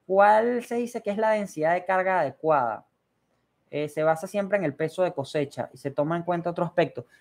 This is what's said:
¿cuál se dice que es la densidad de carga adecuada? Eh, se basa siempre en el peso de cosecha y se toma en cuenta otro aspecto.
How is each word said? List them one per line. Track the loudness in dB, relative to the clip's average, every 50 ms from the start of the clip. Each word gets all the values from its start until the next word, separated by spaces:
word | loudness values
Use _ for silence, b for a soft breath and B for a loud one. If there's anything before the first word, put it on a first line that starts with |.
| _
¿cuál | 2 4 6 8 8 8 6 4 2 -2 -2 -4
se | -4 -4
dice | -4 -4 -4 -6 -6
que | -6 -4
es | -2 0
la | 0 0
densidad | 0 0 -2 -6 -4 -2 0 0 0
de | 0 0
carga | 0 0 0 2 2 2 0
adecuada? | 0 -2 -4 -2 0 2 4 4 2 0 -4 -6 -10 _ _ _ _ _ _ _ _ _ _ _ _ _ _ _ _ _
Eh, | -6 -6 -6 -4
se | -2 0
basa | 2 2 2 0 -4
siempre | -6 -4 -4 -2 0 -2 0
en | 0
el | -2 -2
peso | -2 -4 -4 -2 -2 -2
de | -2
cosecha | -2 -4 -8 -4 -4 -4 -4 -4 -6 -8 -10 -10
y | -12 -10
se | -10 -6
toma | -2 -2 -2 -2 -2
en | -4 -2
cuenta | -4 -4 -4 -4 -6
otro | -4 -4 -4
aspecto. | -2 0 0 0 0 -2 -8 -14 b b b